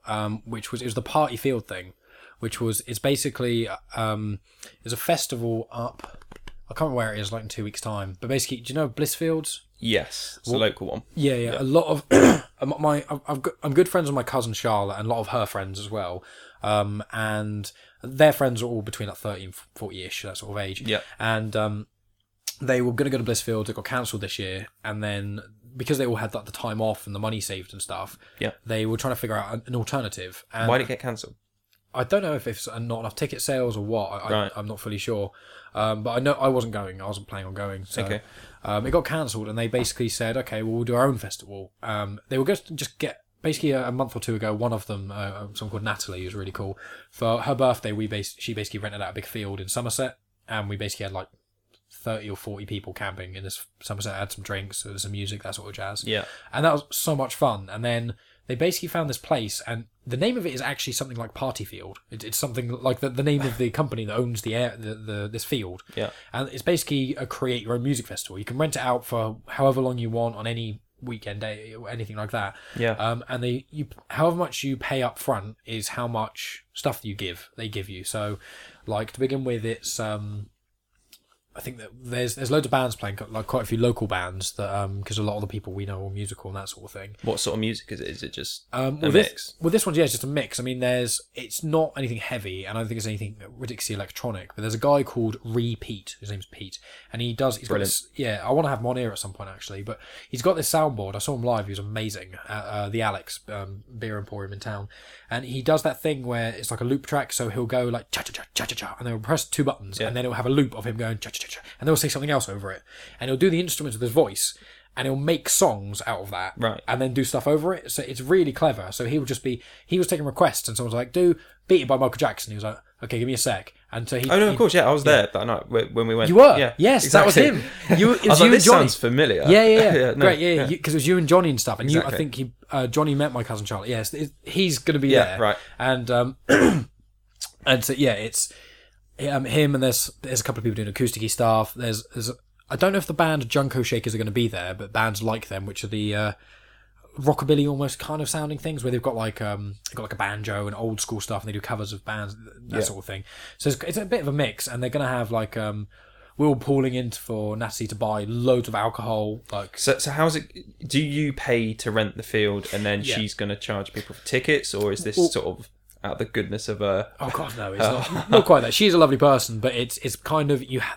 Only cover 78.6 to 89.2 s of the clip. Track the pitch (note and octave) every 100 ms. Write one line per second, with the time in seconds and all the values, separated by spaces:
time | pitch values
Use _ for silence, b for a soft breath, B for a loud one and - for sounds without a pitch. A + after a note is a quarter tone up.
78.6 | B B - G#2+ A2 - C3 C3+ B2+ A#2
79.6 | A2 A2+ - - A2 G#2+ G#2 G#2 G#2 _
80.6 | _ _ _ _ _ - _ _ _ -
81.6 | - B2 A2 B2 B2+ B2 B2 - B2+ D3+
82.6 | C3 C3+ B2+ A2+ G2+ G2+ - A2 A2 B2+
83.6 | A2 A2+ A#2+ A#2 G#2+ F#2 F2+ F#2+ F#2+ -
84.6 | G2 G2 G2 G2 G2 G#2+ G#2 G#2 G#2 G#2
85.6 | G2 F#2+ G2+ F#2+ G2 G2 G2+ - G2 G2
86.6 | G2 - G2+ G2 G2 G#2 - G#2+ - G#2+
87.6 | A2 A2 - - - C#2+ - - - -
88.6 | - B2+ C3 D3 D#3 D3